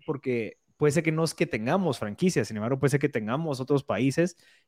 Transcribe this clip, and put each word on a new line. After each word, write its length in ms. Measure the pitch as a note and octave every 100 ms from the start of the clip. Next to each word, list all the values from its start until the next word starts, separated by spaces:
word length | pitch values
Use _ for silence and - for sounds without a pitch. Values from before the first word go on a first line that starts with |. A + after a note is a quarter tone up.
| -
porque 540 | C#3 C3 A#2+ G#2 - _ -
puede 160 | D3+
ser 100 | D3+
que 80 | D#3+
no 140 | D#3+ E3
es 80 |
que 120 | - E3
tengamos 540 | A#2+ A2+ F#3+ E3+ B2+
franquicias, 480 | G#2+ G#2 F3+ D3+ G#2+
sin 80 | G#2+
embargo, 240 | A2+ C3+
puede 120 | C#3
ser 100 | C#3
que 80 | C#3+
tengamos 500 | A#2+ G#2+ C3+ E3 B2+
otros 240 | B2+ C#3+
países 540 | - G2+ C3+ D3 F3 - _ _